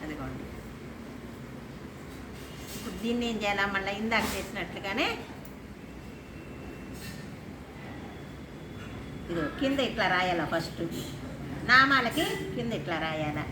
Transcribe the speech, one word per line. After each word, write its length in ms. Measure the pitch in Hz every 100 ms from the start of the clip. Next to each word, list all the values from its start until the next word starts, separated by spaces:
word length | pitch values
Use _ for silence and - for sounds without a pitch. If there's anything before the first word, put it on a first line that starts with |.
అదిగోండి. 420 | 156 147 131 131 120 120 - - - - - - - - - - - - - - - - - - - - - -
ఇప్పుడు 200 | - 185
దీన్ని 220 | 220 240 240
ఏం 60 | 220
చేయాలా? 220 | 202 202 202 196
మళ్ళీ 160 | 196 202
ఇందాక 240 | 220 226 - 196
చేసినట్లుగానే 720 | 170 202 175 196 196 208 370 427 - - - - - - - - - - - - - - - - - - - - - - - - - - - - - - - - - - - - - - - - -
ఇదిగో 160 | 170 - -
కింద 200 | 269 269 240
ఇట్లా 160 | 226 190 185
రాయాలా. 300 | 180 175 156
ఫస్ట్ 280 | 170 - - 170 - - - - - - - -
నామాలకి 560 | 247 277 269 240 277 381 - - -
కింద 160 | 233 208
ఇట్లా 180 | 175 165 160
రాయాలా. 380 | 156 151 151 -